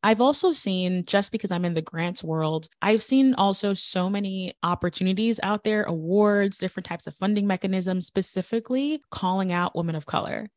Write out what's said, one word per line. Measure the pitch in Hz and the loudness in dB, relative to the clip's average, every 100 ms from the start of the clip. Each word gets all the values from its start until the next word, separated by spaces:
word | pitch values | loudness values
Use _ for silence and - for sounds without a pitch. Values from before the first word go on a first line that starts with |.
I've | 208 214 | 4 4
also | 247 294 381 | 4 4 2
seen, | 302 - 185 180 185 170 | 2 -2 0 0 -2 2
just | 202 202 | 0 0
because | 220 190 | -4 -2
I'm | 175 | -2
in | 180 | 0
the | 165 | -2
grants | 156 165 170 175 | -4 -4 -4 -4
world, | 165 160 156 160 160 _ | -4 -2 0 -2 -6 _
I've | 190 220 | 2 2
seen | - 262 269 | 4 4 4
also | 247 196 196 208 | 4 2 2 0
so | 196 - 190 180 | -2 -2 -2 -2
many | 202 196 190 185 - | -2 -4 -6 -8 -4
opportunities | 165 175 180 - 185 190 226 226 | -2 0 -2 0 0 2 0 0
out | 190 208 | 0 -2
there, | 220 214 | 0 0
awards, | - 165 160 196 208 202 202 196 | 0 -4 0 4 4 4 2 -2
different | 185 - - | -6 -6 -8
types | 170 - | -8 -8
of | |
funding | - 190 208 202 | -4 0 2 2
mechanisms, | 185 190 190 185 185 175 | 0 0 -2 0 -2 -2
specifically | - 185 - 180 226 226 254 285 302 _ | -4 -2 -4 -4 -4 -2 -2 0 -4 _
calling | - 185 185 190 | -4 -2 0 0
out | 175 175 - | 0 0 -2
women | 170 | -4
of | 160 - | -4 -4
color | - - - 214 | -4 -2 -6 -8